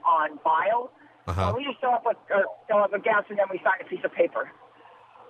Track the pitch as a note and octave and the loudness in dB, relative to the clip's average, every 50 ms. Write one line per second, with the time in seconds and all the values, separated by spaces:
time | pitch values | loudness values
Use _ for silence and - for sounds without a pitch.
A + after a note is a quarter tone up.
0 | - E3+ E3 D#3+ D#3 D3+ D3+ C#3+ - - D#3+ D#3+ - G3 A3+ B3 B3 - - _ | 0 2 2 2 2 -2 -4 -2 0 0 2 2 2 0 0 -2 -4 -6 -12 _
1 | - - _ _ _ - F2 F#2 F#2+ F#2 A3 B3 C#4+ C#4+ B3 - - B3 B3 - | -20 -20 _ _ _ -6 -2 0 0 0 0 -2 -4 -6 -6 -2 0 0 0 2
2 | - A#3 G#3+ - - - F#3+ G3 F#3+ - - - - - G#3+ G#3 G3+ G3 G3+ G3+ | 0 -2 -2 -2 -4 0 0 0 0 0 -4 -10 -4 0 2 2 2 2 0 -2
3 | - A3 A3 G#3 G3 - G#3 G3+ G3 F#3 F#3+ F3+ - G#3 - - - - - F3+ | 0 2 2 2 0 0 -2 -2 0 0 -2 0 0 0 0 0 -4 -8 -6 -6
4 | - - - - - - - A2 - - - - - - _ - - - - - | -6 -4 0 0 0 0 0 -4 -6 -6 -10 -18 -20 -20 _ -20 -20 -20 -20 -20
5 | - - - - - | -20 -20 -20 -20 -20